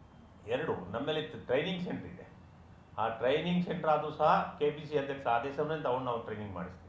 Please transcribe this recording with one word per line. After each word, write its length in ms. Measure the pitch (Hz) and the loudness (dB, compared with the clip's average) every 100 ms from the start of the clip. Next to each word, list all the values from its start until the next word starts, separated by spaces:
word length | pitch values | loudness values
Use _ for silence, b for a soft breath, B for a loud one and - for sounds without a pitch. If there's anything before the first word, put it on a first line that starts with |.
| - - - - - | -20 -20 -20 -16 -4
ಎರಡು, 440 | 127 156 95 90 | -2 0 -4 -4
ನಮ್ಮಲ್ಲಿ 300 | 113 143 156 | -4 -2 -2
ಟ್ರೈನಿಂಗ್ 640 | 147 110 - 127 170 185 | -4 -8 0 2 2 -2
ಸೆಂಟರ್ 240 | 180 - 87 | -4 -6 -8
ಇದೆ. 220 | - - - - - - - - - | -12 -16 -20 -20 -20 -20 -20 -10 -2
ಆ 100 | 113 | -2
ಟ್ರೈನಿಂಗ್ 580 | 113 123 151 170 180 180 | 2 2 2 2 2 2
ಸೆಂಟರ್ 240 | 180 160 | 0 2
ಆದರೂ 220 | 151 151 | 2 2
ಸಹ 440 | 143 156 190 - - | 2 6 6 2 0
ಕೆ 120 | 147 | 0
ಪಿ 140 | 147 - | 0 -2
ಸಿ 120 | 147 | -2
ಅಧ್ಯಕ್ಷ 300 | 139 135 127 | 0 -2 2
ಆದೇಶವನ್ನೇ 560 | 117 139 139 147 156 | 2 2 -2 -2 0
ತಗೊಂಡು 220 | 143 127 131 | 0 0 0
ನಾವು 160 | 117 | -2
ಟ್ರೈನಿಂಗ್ 320 | 110 107 107 | -4 -6 -6
ಮಾಡಿಸ್ತೀವಿ. 280 | 90 85 - | -6 -8 -10